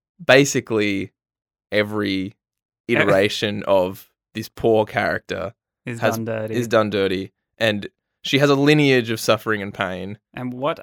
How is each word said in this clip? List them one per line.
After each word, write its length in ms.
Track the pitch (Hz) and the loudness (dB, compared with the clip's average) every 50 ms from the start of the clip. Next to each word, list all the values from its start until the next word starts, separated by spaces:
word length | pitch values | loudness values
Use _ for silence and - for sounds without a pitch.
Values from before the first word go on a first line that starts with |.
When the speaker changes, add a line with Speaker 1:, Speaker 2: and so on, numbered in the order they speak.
| _ _ _ - 175 | _ _ _ -4 2
Speaker 1:
basically 880 | - 127 139 143 139 - 131 - - 113 107 107 104 98 95 98 95 _ _ _ _ _ _ _ _ _ _ _ - 98 | 6 6 6 6 4 0 -4 -4 -2 -2 0 0 0 -2 -4 -6 -8 _ _ _ _ _ _ _ _ _ _ _ -4 -2
every 640 | 107 104 104 107 107 104 101 95 95 95 101 - _ _ _ _ _ _ _ _ _ _ - | -2 -2 -2 -2 -4 -2 -2 -2 -4 -4 -6 -10 _ _ _ _ _ _ _ _ _ _ -2
Speaker 2:
E- 60 | 120 | 0
Speaker 1:
iteration 680 | 147 156 101 98 95 101 104 - - - 104 101 104 - | 2 2 4 4 4 2 2 0 -2 -4 -4 -4 -4 -2
of 480 | - 98 95 90 92 98 - - _ _ _ _ _ - | 2 2 2 2 0 -4 -10 -18 _ _ _ _ _ -12
this 140 | 110 110 - | -12 -12 -12
poor 340 | - - - 117 110 107 107 | -8 -2 0 2 4 2 2
character 680 | - - 107 101 87 87 - - - 92 95 87 92 - _ _ _ _ _ - | 0 -2 -2 -2 -2 -2 -4 -6 -8 -8 -8 -8 -10 -12 _ _ _ _ _ -14
Speaker 2:
Is 120 | 131 120 117 | -12 -8 -2
Speaker 1:
has 160 | 117 110 104 | -2 -2 -2
Speaker 2:
done 80 | 117 110 | -2 -6
dirty. 280 | 113 113 110 110 107 110 | -6 -6 -6 -6 -4 -4
Speaker 1:
is 140 | 120 120 113 | -4 -2 0
done 220 | 113 110 107 107 | 0 0 0 0
dirty. 420 | 101 101 98 95 95 95 95 - _ _ _ _ _ - | 0 0 0 0 -2 -4 -6 -8 _ _ _ _ _ -2
And 300 | 113 110 104 101 95 - _ _ _ _ _ _ - | 0 0 0 -2 -4 -10 _ _ _ _ _ _ -6
she 160 | - - 135 | -2 0 2
has 120 | 147 143 | 4 4
a 40 | 143 | 4
lineage 540 | 139 139 147 151 151 147 139 135 127 117 117 | 4 4 4 4 6 6 4 4 4 2 0
of 80 | 113 110 | -4 -4
suffering 440 | - - 110 107 - 113 107 104 98 | 0 0 0 0 0 -2 -4 -4 -4
and 100 | 101 98 | -8 -6
pain. 460 | - 101 90 92 92 90 98 104 - _ _ - | -6 -6 -4 -6 -8 -8 -10 -12 -14 _ _ -14
Speaker 2:
And 180 | - 127 127 123 | -12 -10 -10 -8
what, 260 | 127 131 151 165 - | -6 -6 -6 -6 -4